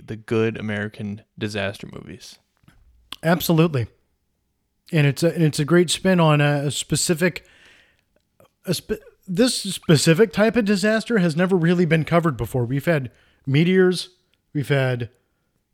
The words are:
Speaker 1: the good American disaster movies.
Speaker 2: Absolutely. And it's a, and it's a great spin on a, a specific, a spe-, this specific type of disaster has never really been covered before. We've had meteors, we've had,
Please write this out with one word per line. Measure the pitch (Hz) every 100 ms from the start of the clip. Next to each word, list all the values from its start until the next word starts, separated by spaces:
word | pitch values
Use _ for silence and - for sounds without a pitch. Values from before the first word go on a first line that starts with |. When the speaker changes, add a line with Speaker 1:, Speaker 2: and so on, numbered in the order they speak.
Speaker 1:
the | - 110
good | - 113 113 110
American | 107 104 107 - 104 107 - -
disaster | 107 104 98 101 -
movies. | - - 107 - - _ _ _ _ _ _ _ -
Speaker 2:
Absolutely. | 160 175 - 160 170 135 110 _ _ _ _ _ _ _ _ _ _
And | 165 143
it's | -
a, | 170 165
and |
it's | 156 -
a | 143
great | 175 175
spin | - 190 180
on | 160 147
a, | 147 143 143
a |
specific, | - - 156 - 156 175 - - _ _ _ _ _ _ _ _ _ _ _ 190
a |
spe-, | - - 214 - _ -
this | 175 254 -
specific | 196 - - 147 165 160 226
type | 196 220 233
of | 202
disaster | 202 214 220 - 226
has | 175 151
never | 185 190
really | 165 180 170
been | 160 143
covered | 170 165 117
before. | 117 127 117
We've | 139 175
had | 151 123 - _ _ 139
meteors, | 139 175 185 185 175 - _ _ _ _
we've | 147 131
had, | 139 131 123 113 _ _ _ _ _ _